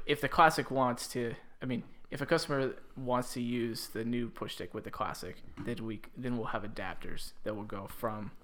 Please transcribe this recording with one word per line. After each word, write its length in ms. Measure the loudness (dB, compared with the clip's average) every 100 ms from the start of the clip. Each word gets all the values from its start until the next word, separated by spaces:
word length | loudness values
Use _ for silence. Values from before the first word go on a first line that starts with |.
| 0
if 160 | 2
the 80 | 4
Classic 400 | 10 10 8 2
wants 360 | 4 4 2 -2
to, 240 | -2 -2 -4 -12 -6
I 40 | -2
mean, 180 | -2 -4 -12 -8
if 100 | -4
a 40 | 4
customer 480 | 4 4 2 2 -2 -10 -6
wants 380 | 2 2 2
to 80 | -2
use 460 | 0 2 0 -2 -4
the 180 | -2 0
new 240 | 2 0
push 240 | -4 -6
stick 200 | -4 -6
with 100 | -6 -6
the 60 |
Classic, 500 | -2 -2 -2 -6 -8 -10 -6 -4
then 200 | -4 -4
we, 140 | -6 -8 -6
then 220 | -2 0
we'll 100 | 0
have 160 | -2
adapters 680 | -4 -4 -4 -4 -2 -2 -4 -4
that 120 | -4 -4
will 80 |
go 240 | -4 -6 -6
from 440 | -4 -2 -2 -6 -10